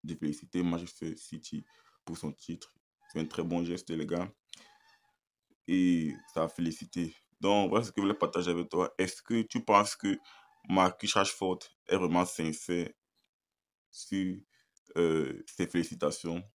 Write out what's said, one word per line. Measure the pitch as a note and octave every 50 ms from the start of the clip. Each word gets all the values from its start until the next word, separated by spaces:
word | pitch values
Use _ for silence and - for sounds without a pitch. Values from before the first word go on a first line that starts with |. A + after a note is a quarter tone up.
| -
de | - E2+
féliciter | D2 - D2+ D2+ - - - - F2+
Manchester | F2+ F2 E2+ E2+ F2 F2 - - E2+ D#2+ D#2+
City | - - - - - - - - D2 - _ _ _ _ _ _ _ _
pour | - E2
son | - - D2+ C#2+
titre. | _ - - E2+ - - - _ _ _ _ _ _ _
C'est | _ - E2
un | D#2+
très | D#2 - -
bon | F2 E2+ E2+ F2 E2+
geste, | E2+ E2+ F2+ - -
les | E2 D#2+ D2+
gars. | C#2 E2+ F2 F#2 G#2 - _ _ _ - - - - _ _ _ _ _ _ _ _ _ _ _ _ _ _ _ _ _ _ _
Et | - F2+ F#2 F2+ F2+ F2 E2 D#2+ D2+ - - - - -
ça | E2 E2
a | D#2+
félicité. | - - E2+ D#2+ D#2 - - - - F2 E2+ D#2+ - - _ _ _ _
Donc, | G2+ G2 G2+ G#2 G2+ F#2
voilà | F#2+ A2+ A#2+
ce | A2+
que | - -
je | G2+
voulais | G2 G#2
partager | - G2+ F#2 - F#2 F2 F2
avec | F2 F2 E2+
toi. | - - F2+ F2+ - -
Est-ce | - F#2+ F#2 - -
que | _ - A#2+ A#2 A2
tu | - - B2+ -
penses | - G#2 G2+ G#2 G#2 -
que | - - G2+ F#2+ - - - - - - _ _ _ -
Marcus | - F#2+ F#2+ F#2 F2+ - - - G2 -
Rashford | G#2 G2 F#2+ - - G2 F#2 F#2 - - - _ _ _
est | - F2+
vraiment | G2 F#2 E2 E2+ F2 F2+
sincère | - - - E2 D#2+ D#2 - - - F2 F2 E2+ - - _ _ _ _ _ _ _ _ _ _ _ _ _ _ _ _ _ _ _
sur, | - - - - G2+ F#2+ F#2+ F#2 F#2 G2 - _ _ _ _ _ _ _ _ _ -
euh, | E2+ E2+ D#2+ D#2+ D#2 D2 C2 - - -
ses | - - - F2+
félicitations ? | - - F2 E2 - - - - D2 - - - E2 E2+ F2 F#2 - _